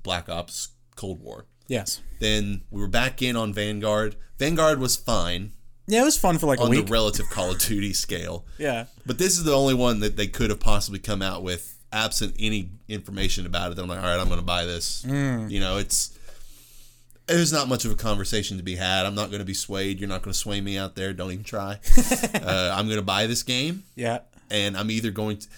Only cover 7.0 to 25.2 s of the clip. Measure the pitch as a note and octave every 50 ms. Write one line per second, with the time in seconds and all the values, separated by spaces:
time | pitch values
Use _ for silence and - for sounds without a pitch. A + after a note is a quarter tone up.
7 | A2 G#2+ G#2 G2 F#2 - - G#2+ F#2 F2+ F2+ F2 - - A2 G2+ G2+ G2+ F#2+ -
8 | - - G#2 F2 E2+ E2+ E2+ E2+ - - - - D3 D3 B2 A2+ A#2 - - -
9 | - B2 B2 - F3+ F#3 F3+ F3 E3+ D#3 C#3+ C3+ C#3 C3+ C3 B2 B2 B2 A#2+ G#2
10 | G#2+ G#2+ - - G#2+ G2 - - B2 A2 G#2 - - - - G2+ G2 - G2+ F#2+
11 | - - G#2 G2 G2 F#2+ F#2 E2+ F#2 F#2 F2+ E2+ - - - - - - - A2
12 | A2 A2 - - A2 G#2 - - - A2 G#2+ G2+ F#2 F2+ F2+ - - - G#2+ G2+
13 | - - G2 G2 F#2+ F#2 - - F#2 F2 F2 F2 F2 F2+ F2 F#2 F2+ F2+ F2 F2
14 | F#2 F2+ F2 F2+ F#2 F2+ F2+ F2 F2 F2+ F2 F2+ E2+ F2 F2 E2+ - - - -
15 | - B2+ C#3 C#3+ C#3 C#3 B2+ A#2 A2 G#2+ G2 G2 F#2+ F#2 F#2 G2+ G2+ - - -
16 | - - - - - - - - - - - - - - - - - - - -
17 | - - - - _ - E3 E3+ E3+ D#3+ D#3 D3+ C#3 B2+ C3 A2 - A#2 A2 -
18 | - A2 G#2 G2 F#2+ - - G#2+ G2+ - G2+ F#2+ F2 F#2 F2+ F2 F#2+ F#2 F#2 F#2+
19 | F#2 G2 G2+ G#2 G#2+ E2+ G2+ G2+ G2 F#2 F#2+ - - - G2+ F#2+ F#2+ G2 G2 F#2+
20 | G2+ G2 F#2+ F#2+ - G2+ F#2 - - G#2+ G2+ G2+ G2+ G2+ G2 G2 G2 F#2+ - G2
21 | F#2+ F#2+ G2 F2 F2+ F#2+ F2+ F#2+ G#2+ - - G#2+ G2 G2 G2+ G#2 - - - -
22 | A#3+ - B3+ B3 - A#3 A3 G#3+ - F2+ F#2 F#2+ F#2 F2 F#2+ F#2+ G#2 A2 A2 G#2+
23 | G2 F#2+ F#2+ G2+ A2 A2+ A#2 A#2 - - B2 B2 C3+ D#3+ F3 F#3+ G3 - - -
24 | A#2+ A#2 A#2 B2 - _ _ _ - - - G#2+ G2+ G2+ G2 F#2 G#2 A2 A2 A2+
25 | A#2 A2+ G2 G#2